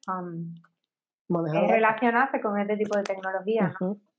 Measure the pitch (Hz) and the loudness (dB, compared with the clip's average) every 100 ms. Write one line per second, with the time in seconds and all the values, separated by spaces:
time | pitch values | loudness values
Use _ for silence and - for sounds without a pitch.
0 | - 185 175 170 170 165 _ _ _ _ | -8 -6 -6 -8 -10 -12 _ _ _ _
1 | _ _ - 170 165 160 208 220 220 220 | _ _ -2 0 2 2 4 4 4 4
2 | 240 233 269 262 214 202 202 208 208 208 | 2 2 2 0 -2 -2 -2 -2 0 0
3 | 202 190 190 190 190 226 180 - 185 202 | -2 -4 -4 -4 0 0 0 0 -4 -4
4 | _ | _